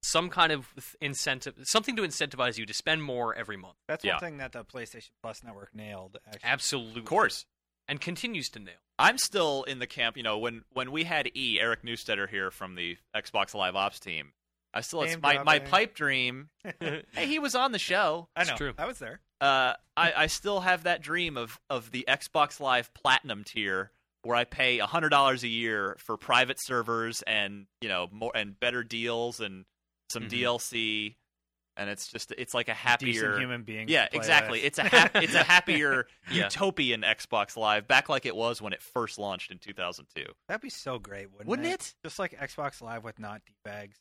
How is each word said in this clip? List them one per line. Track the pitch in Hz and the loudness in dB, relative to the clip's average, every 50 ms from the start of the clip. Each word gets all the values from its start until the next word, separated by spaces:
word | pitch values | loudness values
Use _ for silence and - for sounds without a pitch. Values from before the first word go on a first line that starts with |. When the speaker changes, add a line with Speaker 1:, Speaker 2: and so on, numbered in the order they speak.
| - | -2
Speaker 1:
Some | - - 165 170 180 | 2 2 2 2 2
kind | 165 180 170 160 | 4 4 6 6
of | 156 143 131 - _ | 6 0 -4 -10 _
th-, | - - - - _ | -18 -18 -18 -14 _
incentive, | 156 143 139 - - 151 135 131 - 143 - - 131 | -6 -6 -4 -2 -2 -2 -2 -2 -4 -12 -12 -10 -4
something | - - 226 214 - 254 | 2 2 2 2 2 -2
to | 220 | 0
incentivize | 202 170 143 - 160 143 - 127 127 123 117 110 | 0 -2 0 -2 -2 -2 0 0 0 0 0 -2
you | 113 | -8
to | 104 107 | -6 -8
spend | - - 165 156 160 151 | -4 0 0 0 0 0
more | 143 127 123 120 113 110 | -4 -2 -2 0 -2 -2
every | - 113 104 107 | -4 -6 -8 -8
month. | 95 90 92 87 _ _ - | -12 -12 -18 -20 _ _ -8
Speaker 2:
That's | 151 160 - | -8 -2 0
Speaker 3:
Yeah. | 98 - | 0 0
Speaker 2:
one | 78 | 0
thing | - 170 151 143 | -2 -6 -10 -10
that | 135 127 | -12 -12
the | - 123 107 | -12 -14 -16
PlayStation | _ - 131 117 110 - 117 - - _ _ | _ -12 -12 -12 -12 -14 -20 -20 -20 _ _
Plus | - 113 107 - - | -14 -12 -12 -12 -16
network | 117 107 98 101 - _ | -18 -16 -16 -18 -18 _
nailed, | 107 107 107 104 92 92 95 _ - _ | -16 -14 -12 -12 -14 -14 -16 _ -20 _
actually. | - 110 - - 117 | -18 -20 -6 0 0
Speaker 1:
Absolutely. | 131 - - - - 135 117 113 110 120 | 0 2 0 -2 -2 -2 -6 -6 -10 -12
Speaker 3:
Of | 113 | -6
course. | 110 156 196 220 - - - - _ _ _ _ _ _ _ _ - | 2 4 4 4 4 2 -4 -12 _ _ _ _ _ _ _ _ -8
Speaker 1:
And | 143 143 | -8 -6
continues | - 170 175 175 - 240 233 170 127 - | -6 -8 -8 -6 -6 -6 -6 -4 -6 -6
to | - 113 | -10 -10
nail. | 101 92 85 _ _ _ _ - | -16 -16 -18 _ _ _ _ 4
Speaker 3:
I'm | 131 190 240 262 | 4 6 6 4
still | - - - 208 170 156 143 135 127 | -2 -2 0 2 2 2 2 0 -2
in | 127 135 127 | -4 -6 -6
the | 123 123 | -8 -8
camp, | - - 120 113 110 135 | -4 -2 -2 -2 -2 -2
you | 120 | -2
know, | 113 107 107 | -2 -2 0
when, | 113 120 117 117 - _ | -2 -4 -4 -6 -16 _
when | _ 131 127 127 | _ -6 -6 -4
we | 139 160 160 | -2 -4 -2
had | 170 170 151 139 143 - 127 | 0 0 -2 -2 -2 -4 -4
E, | 135 123 110 95 | -2 0 2 2
Eric | 110 117 113 - - | 2 2 0 -2 -4
Newstetter | 120 117 113 - - 110 98 101 98 | -8 -8 -8 -4 -4 -2 -2 -2 -4
here | 107 98 95 95 | -4 -4 -4 -4
from | - - 98 92 92 | -6 -8 -12 -12 -8
the | 90 87 85 87 - _ _ _ | -8 -6 -8 -8 -10 _ _ _
Xbox | 107 101 - - 113 98 - - | -8 -8 -4 -2 -2 -2 -2 -2
Live | 104 95 92 92 | -2 -2 0 0
Ops | 98 98 101 - - | 0 -2 -2 -2 -6
team, | - 98 85 80 73 73 _ _ _ _ _ _ _ _ - | -12 -10 -8 -8 -10 -12 _ _ _ _ _ _ _ _ -8
I | 107 | -8
still, | 120 - - 165 147 | -8 -6 -4 -2 -2
it's | 160 | -2
Speaker 2:
Name | 165 165 | -2 0
Speaker 3:
my, | 156 143 143 139 139 | 2 2 2 4 6
my | 151 156 147 | 4 4 4
Speaker 2:
dropping. | 139 139 | 4 4
Speaker 3:
pipe | - 190 220 226 - | 4 4 4 2 -2
dream. | - 156 143 135 131 127 123 123 131 143 151 _ _ _ | -4 -2 0 0 0 0 -2 -4 -6 -14 -18 _ _ _
Speaker 2:
<laughs> | 208 165 _ | -12 -10 _
Speaker 3:
Hey, | 170 160 143 156 - _ - - - 269 | -6 -4 -4 -6 -8 _ -6 -4 -2 0
he | 294 311 | 0 0
was | 294 277 233 | 0 0 0
on | 247 254 269 | 2 2 2
the | 233 190 | 0 -2
show. | - - 180 196 208 170 151 170 170 _ _ | -2 0 2 4 4 2 2 -2 -6 _ _
Speaker 2:
I | 165 | 0
Speaker 1:
It's | 175 165 | 0 0
Speaker 2:
know. | 131 113 | 0 -2
Speaker 1:
true. | 147 139 120 - | -4 -6 -4 -6
Speaker 2:
I | 156 | -8
was | 220 254 - | -8 -8 -10
there. | 139 113 127 - _ _ _ _ | -12 -14 -14 -14 _ _ _ _
Speaker 3:
Uh, | 139 139 135 135 131 127 - - _ _ _ - | 4 4 6 6 4 2 2 -2 _ _ _ 4
I, | 170 170 156 | 4 4 6
I | - 156 156 | 4 2 2
still | - - - 202 202 196 | 2 -4 -2 -2 -2 0
have | 180 185 180 175 165 | 2 2 2 2 2
that | 175 175 - | 0 0 0
dream | 156 143 156 175 175 165 147 127 | -2 -4 -2 -2 -2 -2 -2 -6
of, | 120 113 - - _ _ | -6 -8 -10 -18 _ _
of | 143 127 110 117 | -4 -4 -4 -4
the | 110 123 131 - | -8 -6 2 2
Xbox | 131 143 - - _ 160 147 143 - - | 2 2 0 -2 _ 2 2 2 0 -4
Live | 147 135 127 123 120 - _ | 0 2 2 2 2 -2 _
Platinum | - _ 135 131 131 - 143 110 101 104 | -2 _ 4 4 4 4 -2 -10 -10 -10
tier | - - 117 104 98 95 92 95 98 _ _ _ _ _ _ _ | -10 -6 -4 -2 0 0 -2 -4 -6 _ _ _ _ _ _ _
where | 113 120 | 0 2
I | 120 120 | 2 2
pay | - - - 131 127 123 117 | 0 0 0 2 2 4 2
a | 101 | 0
hundred | 104 151 170 160 156 | 0 0 0 2 4
dollars | 147 143 139 135 131 123 120 | 6 6 6 6 4 2 -2
a | 120 | -4
year | 113 113 117 113 110 104 101 95 92 - | -2 -2 -2 0 0 0 -2 -2 -4 -8
for | - - 113 104 | -8 -8 -8 -8
private | - - 127 123 127 123 135 - | 0 2 4 4 4 4 0 -6
servers | - - 131 123 117 110 117 113 113 113 113 - - | -6 -2 -2 -2 0 0 -2 -2 -2 -2 -4 -6 -4
and, | - 110 107 101 98 101 101 98 _ _ _ | 0 0 0 0 -2 -6 -12 -16 _ _ _
you | 120 110 | -6 -4
know, | 95 90 87 87 | -2 -2 -2 -4
more, | 98 107 110 120 - | -6 -6 -6 -4 -2
and | 117 104 101 98 _ | -4 -4 -4 -6 _
better | - 120 120 123 117 | -2 -2 -2 -2 -6
deals | 113 117 117 117 117 117 117 120 120 117 - | -4 -6 -4 -2 -2 -2 -2 -2 -4 -4 -6
and | 113 101 95 92 92 _ _ _ _ _ _ _ _ _ | -8 -8 -8 -10 -18 _ _ _ _ _ _ _ _ _
some | - 117 117 | -8 -8 -6
Speaker 1:
Mm-hmm. | 117 | -4
Speaker 3:
D | 120 120 123 | -2 0 2
L | 120 120 117 | 2 0 0
C. | - - - 117 113 110 107 107 107 104 110 _ _ _ _ _ _ _ _ _ _ _ _ - | -2 -6 -4 -2 -2 -2 -2 -2 -4 -6 -10 _ _ _ _ _ _ _ _ _ _ _ _ -8
And | 101 101 | -8 -8
it's | 104 98 - - | -6 -8 -10 -12
just, | - 113 - - 123 - | -10 -12 -10 -10 -8 -10
it's | 123 - - | -8 -4 -2
like | 123 117 - | -2 -2 -2
a | 113 | -4
Speaker 2:
Decent | - - 127 | 0 4 4
Speaker 3:
happier | 123 120 135 127 117 113 110 107 104 104 | 4 4 4 0 0 2 0 0 0 0
Speaker 2:
human | 123 127 123 120 113 | 0 -2 -4 -8 -8
being | 110 110 107 110 123 | -8 -8 -8 -4 0
Speaker 3:
Yeah, | 160 147 110 | 2 2 2
Speaker 2:
to | - | 2
play | - - | 0 -2
Speaker 3:
exactly. | 113 - 165 147 113 110 113 117 | 2 6 6 6 6 4 0 0
Speaker 2:
with. | 117 143 | 0 0
Speaker 3:
It's | - - | 0 2
a | 147 | 2
hap-, | 196 - 240 170 190 - | 8 8 8 8 8 6
it's | 208 165 160 - | 2 2 4 6
a | 170 160 | 4 6
Speaker 1:
<laughs> | |
Speaker 3:
happier | - 175 180 180 - 165 151 151 143 135 131 123 _ _ _ _ - | 8 8 6 8 6 2 2 4 4 2 2 0 _ _ _ _ -2
Speaker 1:
Yeah. | 131 - - | 0 0 2
Speaker 3:
utopian | 98 - - - 98 92 - 143 127 120 110 | 0 0 0 0 0 2 2 2 2 2 2
Xbox | 107 110 110 - - - - 107 101 - - | 2 2 2 0 0 0 0 0 0 0 -2
Live, | 117 110 107 107 104 101 - | 0 2 4 4 2 4 6
back | 135 131 139 - | 6 6 6 4
like | 151 131 - | -2 0 0
it | 127 92 | -2 -2
was | 101 113 117 117 - | 0 0 0 -2 -2
when | 107 104 95 | -6 -6 -6
it | - | -8
first | - - - 127 117 104 - - | -8 -6 -2 -2 -2 -2 -4 -6
launched | 104 101 95 90 - - | -4 -4 -4 -6 -8 -12
in | 92 90 | -14 -16
two | - - 98 | -16 -16 -8
thousand | - 90 87 90 - 73 _ _ | -6 -6 -6 -6 -8 -16 _ _
two. | 87 67 - - _ _ - | -10 -10 -10 -14 _ _ -8
Speaker 2:
That'd | 175 220 | -8 -8
be | - 277 | -8 -10
so | - - - 139 127 120 | -14 -10 -8 -8 -8 -8
great, | 101 101 98 101 202 196 | -8 -12 -12 -14 -14 -14
wouldn't | - 202 107 120 | -16 -14 -6 -6
Speaker 3:
Wouldn't | 214 262 302 339 | -4 -2 -2 -4
Speaker 2:
it? | 370 | -4
Speaker 3:
it? | 370 - - - _ _ | -4 -8 -12 -16 _ _
Speaker 2:
Just | 160 - - | -14 -8 -6
like | 196 170 - - | -6 -6 -6 -8
Xbox | 139 131 - - 147 139 - - | -10 -10 -8 -6 -6 -6 -8 -8
Live | 120 113 117 117 110 | -12 -10 -10 -10 -10
with | 117 110 - | -12 -14 -12
not | 110 104 104 107 _ | -12 -12 -12 -14 _
D-bags. | _ 107 _ _ 107 101 104 104 101 101 _ | _ _ _ _ -14 -14 -12 -14 -16 _ _